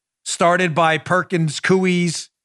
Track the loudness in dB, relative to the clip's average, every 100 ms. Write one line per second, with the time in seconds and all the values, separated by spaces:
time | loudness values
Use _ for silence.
0 | _ _ -12 0 2 2 0 2 2 0
1 | -2 -2 -2 -2 -2 -2 0 2 2 0
2 | 0 -4 -10 _